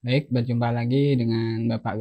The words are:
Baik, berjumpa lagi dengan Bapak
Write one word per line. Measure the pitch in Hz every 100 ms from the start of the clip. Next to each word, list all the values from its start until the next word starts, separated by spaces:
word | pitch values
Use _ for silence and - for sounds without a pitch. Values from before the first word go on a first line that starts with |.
Baik, | 120 135 151
berjumpa | 123 120 120 117
lagi | 120 120 131 143 135
dengan | 117 113 113 113 117
Bapak | 113 117 101